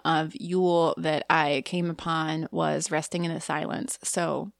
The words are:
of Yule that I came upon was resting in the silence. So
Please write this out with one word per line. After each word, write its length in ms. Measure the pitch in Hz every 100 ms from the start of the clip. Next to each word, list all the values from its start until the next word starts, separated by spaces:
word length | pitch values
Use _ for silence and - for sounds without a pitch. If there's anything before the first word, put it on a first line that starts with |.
of 300 | - 160 160 -
Yule 600 | 170 185 180 170 165 -
that 260 | 160 151 -
I 320 | 165 147 139 -
came 220 | 175 175
upon 600 | 165 165 160 160 160 160
was 380 | 165 160 151 160
resting 340 | 156 - 175
in 80 | 170
the 80 | 156
silence. 600 | - 151 - - - -
So 520 | - - 165 139 185